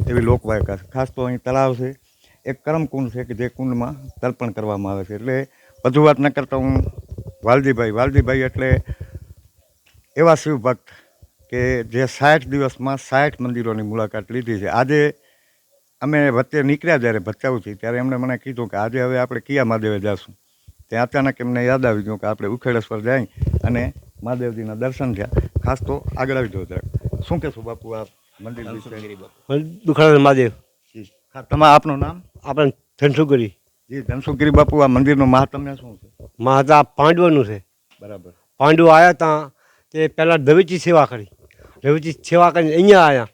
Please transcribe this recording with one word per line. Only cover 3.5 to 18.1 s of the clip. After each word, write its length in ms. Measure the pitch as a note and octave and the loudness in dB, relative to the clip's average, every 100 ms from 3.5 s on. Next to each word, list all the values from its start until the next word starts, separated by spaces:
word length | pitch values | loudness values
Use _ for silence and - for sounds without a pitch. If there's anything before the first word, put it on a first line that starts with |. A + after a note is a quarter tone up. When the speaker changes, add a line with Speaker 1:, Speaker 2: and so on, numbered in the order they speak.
| - C3 A#2+ A#2+ C#3+ C3+ - | -6 -6 -4 -6 -10 -18 -8
Speaker 1:
તર્પણ 280 | B2 B2 A#2+ | -8 -6 -8
કરવામાં 420 | G#2 G#2+ G2+ G2 | -8 -6 -6 -6
આવે 120 | G2 | -8
છે. 100 | F#2 | -8
એટલે 320 | G#2 A#2+ C3 C3+ _ _ _ | -10 -6 -6 -8 _ _ _
વધુ 180 | C3 C3 | 0 4
વાત 180 | D3+ C3+ | 4 4
ન 80 | C#3+ | 0
કરતા 280 | C#3 C3 C3+ | -2 -6 -4
હું 280 | C3 C3 F#2+ - - - - - | -2 -2 -2 -8 -18 -18 -18 -6
વાલજીભાઈ, 460 | G#2+ C3 C#3 A#2 A2+ | 2 2 2 0 -2
વાલજીભાઈ 480 | G#2+ C3+ C#3 B2+ C3+ | -2 0 0 0 0
એટલે 420 | C3 - C3 B2+ - - - - - - _ _ _ _ _ _ _ C3+ | -2 -4 0 -2 -2 -12 -14 -18 -20 -20 _ _ _ _ _ _ _ 0
એવા 180 | E3 | 4
શિવભક્ત 480 | D#3 D#3 C#3+ A#2+ A#2+ _ - _ _ _ _ - | 4 0 -2 -2 -4 _ -20 _ _ _ _ -10
કે 320 | B2 B2 B2+ | -4 -2 -2
જે 240 | A2+ A#2 B2+ | -4 -4 -4
સાઠ 400 | - C#3+ D#3 C3 | 0 2 2 0
દિવસમાં 500 | C#3+ C3+ - C3+ C3+ | -4 -4 -4 -8 -8
સાઠ 440 | - C3+ D3 - | -2 0 0 -4
મંદિરોની 420 | B2 A#2+ A2+ A2 | -8 -6 -4 -6
મુલાકાત 480 | G#2+ A2 G#2+ A2 F#2+ | -6 -6 -6 -8 -8
લીધી 280 | A#2+ A#2 G#2+ | -8 -6 -6
છે. 80 | F#2+ | -2
આજે 480 | G#2 C3 D3+ D3 - _ _ _ _ _ _ _ - | -2 0 2 0 -4 _ _ _ _ _ _ _ -10
અમે 300 | C#3 D3+ C#3+ | -4 0 0
વચ્ચે 320 | A#2 C3 D3+ | 0 -2 -2
નીકળ્યા 340 | C#3 D3 E3+ D3+ | -2 -2 0 0
જ્યારે 220 | A#2 G#2+ | 0 -2
ભચાઉથી, 560 | F#2+ G#2+ C3+ B2 G#2 | -6 -6 -6 -6 -8
ત્યારે 240 | G2+ A2 A#2+ | -12 -6 -4
એમણે 180 | C3 | -4